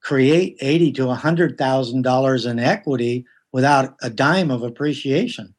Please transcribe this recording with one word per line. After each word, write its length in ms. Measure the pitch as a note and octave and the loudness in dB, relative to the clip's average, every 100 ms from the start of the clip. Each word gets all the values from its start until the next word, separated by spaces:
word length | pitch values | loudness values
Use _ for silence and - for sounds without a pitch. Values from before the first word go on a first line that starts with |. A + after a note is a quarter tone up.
create 560 | - C#3 C3 E3 F#3 - | -2 2 4 4 2 -4
eighty 320 | C3+ D#3+ E3 | -2 2 2
to 180 | C3 B2+ | 2 -2
a 40 | |
hundred 440 | B2 D#3 E3+ E3+ B2+ | -2 -2 0 0 0
thousand 440 | C3+ C3 B2 C3 | 0 0 0 -2
dollars 440 | B2+ B2+ C3+ C3 A#2 | 0 2 2 0 -2
in 140 | A#2+ | -2
equity 680 | B2 G#3 - C3 A#2+ B2 B2 _ _ | 0 -2 -2 -4 -2 -4 -8 _ _
without 460 | C3 C3+ C#3+ C3 _ | 0 4 4 2 _
a 100 | B2 | -12
dime 400 | A2 C3+ F#3 E3+ | 0 2 2 0
of 120 | B2+ | -2
appreciation. 920 | A#2+ A#2+ D3 C3+ C#3 C#3 B3 - F#2+ | -6 -4 -4 -4 -2 -2 -2 -8 -16